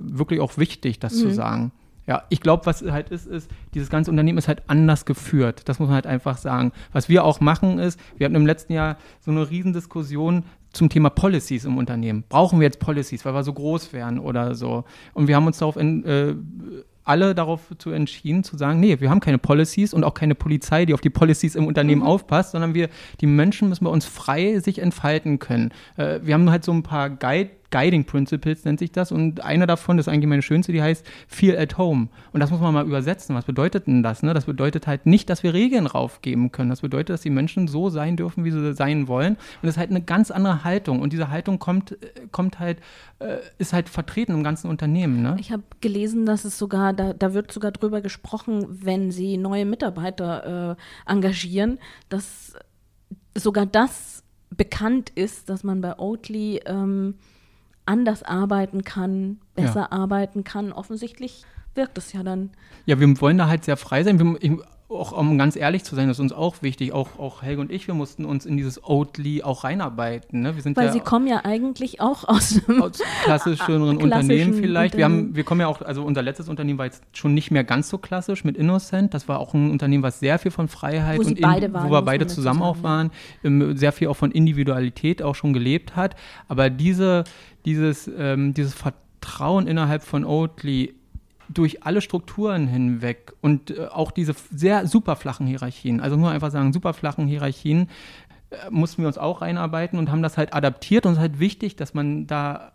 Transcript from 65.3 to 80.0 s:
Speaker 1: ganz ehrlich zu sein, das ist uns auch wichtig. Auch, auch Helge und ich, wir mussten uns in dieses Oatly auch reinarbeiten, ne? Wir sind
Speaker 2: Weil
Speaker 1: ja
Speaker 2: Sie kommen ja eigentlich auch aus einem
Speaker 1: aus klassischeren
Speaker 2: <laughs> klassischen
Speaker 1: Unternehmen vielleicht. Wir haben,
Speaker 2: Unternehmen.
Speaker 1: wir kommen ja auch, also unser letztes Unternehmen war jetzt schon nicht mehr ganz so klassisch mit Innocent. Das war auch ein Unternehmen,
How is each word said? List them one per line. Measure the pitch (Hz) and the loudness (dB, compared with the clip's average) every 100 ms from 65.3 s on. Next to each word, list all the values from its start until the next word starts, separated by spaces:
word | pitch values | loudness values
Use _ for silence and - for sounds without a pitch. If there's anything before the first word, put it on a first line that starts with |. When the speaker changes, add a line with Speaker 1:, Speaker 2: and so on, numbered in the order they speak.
| 147 | 4
Speaker 1:
ganz | 143 170 | 4 2
ehrlich | 151 185 | 0 -2
zu | - 135 | -4 -2
sein, | 135 | 0
das | 127 | 0
ist | |
uns | 139 | -2
auch | 147 165 - | -2 -4 -4
wichtig. | 139 131 131 | -6 -4 -4
Auch, | 139 135 - | -4 -6 -8
auch | 139 - | -14 -10
Helge | 135 143 | -8 -6
und | 143 | -6
ich, | 190 - | -8 -6
wir | 165 | -6
mussten | 143 - | -6 -8
uns | 151 139 160 | -6 -6 -2
in | 143 | -4
dieses | 135 127 | -4 -6
Oatly | - 143 147 - 147 147 | 0 0 0 -4 -6 -4
auch | 143 127 | -4 -6
reinarbeiten, | 131 185 156 117 117 117 - 123 | -4 -4 -6 -6 -6 -6 -6 -4
ne? | 127 160 | -4 -4
Wir | |
sind | 143 143 | -4 2
Speaker 2:
Weil | 233 | 2
Speaker 1:
ja | |
Speaker 2:
Sie | 226 | 2
kommen | - 233 262 | 0 0 2
ja | 226 | 0
eigentlich | 196 220 262 254 254 - | -2 -2 -2 -6 -8 -2
auch | 220 285 - | -2 -2 2
aus | 214 - 214 - | 2 4 2 4
einem | 247 | 2
Speaker 1:
aus | - - 415 - | 2 0 -6 -2
klassischeren | - 151 175 156 180 156 | 2 2 2 0 0 2
Speaker 2:
<laughs> | |
klassischen | 151 147 | 2 4
Speaker 1:
Unternehmen | 151 - 135 143 175 | 4 4 4 4 4
vielleicht. | 214 190 170 175 175 | 2 2 2 2 4
Wir | 156 | 4
haben, | |
Speaker 2:
Unternehmen. | 165 156 156 | 4 2 -2
Speaker 1:
wir | |
kommen | 151 170 | 0 2
ja | 165 | 0
auch, | 147 | -2
also | - 139 | -6 -6
unser | 147 139 | -2 -2
letztes | 127 147 165 | -2 -6 -8
Unternehmen | 151 147 139 | -6 -4 -4
war | 127 | -6
jetzt | - _ | -10 _
schon | - 147 | -4 2
nicht | 147 - | 2 2
mehr | 151 120 | 0 2
ganz | 123 - | 0 0
so | 190 | -6
klassisch | - 185 180 196 156 | -6 -6 -4 -4 -2
mit | 139 | 0
Innocent. | 156 185 - 190 196 | 2 2 0 0 0
Das | 151 - | -2 -4
war | 135 | -6
auch | - 151 | -2 2
ein | 147 | 2
Unternehmen, | 147 139 139 | 2 2 2